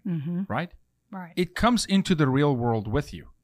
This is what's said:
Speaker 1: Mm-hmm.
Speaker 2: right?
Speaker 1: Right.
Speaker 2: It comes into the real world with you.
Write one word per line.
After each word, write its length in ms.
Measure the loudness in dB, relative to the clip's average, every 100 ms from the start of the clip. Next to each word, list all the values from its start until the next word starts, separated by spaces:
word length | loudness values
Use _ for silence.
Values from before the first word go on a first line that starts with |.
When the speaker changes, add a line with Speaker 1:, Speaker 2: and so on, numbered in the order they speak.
| -6
Speaker 1:
Mm-hmm. 340 | -6 -4 -6 -4
Speaker 2:
right? 240 | -6 -6 -12 _ _ _
Speaker 1:
Right. 220 | -16 -4 -2
Speaker 2:
It 180 | -2 2
comes 300 | 2 2 2
into 300 | 0 2 2
the 120 | 4
real 280 | 4 2 2
world 320 | 0 -2 0
with 260 | -2 -4
you. 140 | -12 -18 _